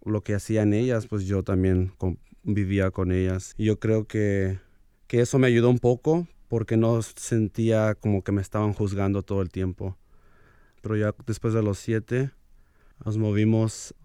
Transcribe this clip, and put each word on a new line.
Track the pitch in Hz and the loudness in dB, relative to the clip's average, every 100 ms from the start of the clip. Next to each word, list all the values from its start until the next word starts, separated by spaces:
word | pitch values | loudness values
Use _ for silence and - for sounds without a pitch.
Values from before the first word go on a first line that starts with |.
lo | - 107 | -6 -4
que | - | -2
hacían | 104 - 110 104 | -4 -2 0 2
ellas, | 104 127 113 - | 2 2 -2 -2
pues | 104 | -4
yo | 95 98 | -2 -2
también | 90 95 95 92 95 - | 0 2 2 2 0 -4
con-, | 92 82 - - | -6 -6 -12 -10
vivía | 165 104 95 98 95 | -4 -2 0 0 0
con | 95 92 | 0 0
ellas. | 92 92 92 - - | 0 0 -2 -6 -2
Y | |
yo | 107 104 | 0 0
creo | 107 110 107 | 0 0 0
que, | 107 104 98 95 95 - _ _ _ - | -2 0 0 -2 -4 -10 _ _ _ -2
que | 120 | 0
eso | 120 139 | 2 4
me | 127 | 4
ayudó | 117 120 | 4 4
un | 123 | 4
poco | 120 123 156 170 175 - - | 2 2 0 0 -2 -12 -6
porque | 117 107 113 | -4 0 2
no | 113 117 | 2 2
sentía | 110 - - 117 104 - 113 110 107 | -2 -10 -2 0 0 0 0 2 2
como | 107 107 98 | 0 -2 -2
que | - | 0
me | 101 | -2
estaban | 95 107 107 | -2 -2 -2
juzgando | 98 104 98 98 98 | 0 -2 -2 -2 -2
todo | - 98 | -2 -4
el | 90 | -4
tiempo. | 92 92 90 95 - _ - _ - _ _ _ _ | -4 -6 -6 -10 -10 _ -20 _ -20 _ _ _ _
Pero | 107 | -6
ya | 107 104 - - | -2 -2 -4 -8
después | 104 117 | -4 -2
de | 113 | 0
los | 104 95 | 0 -2
siete, | - 110 - 123 135 - _ - _ _ - - | -2 -4 -2 -4 -4 -8 _ -20 _ _ -20 -12
nos | 110 107 | -6 -2
movimos | 107 104 107 110 110 - - - | 0 2 4 4 2 -4 -14 -16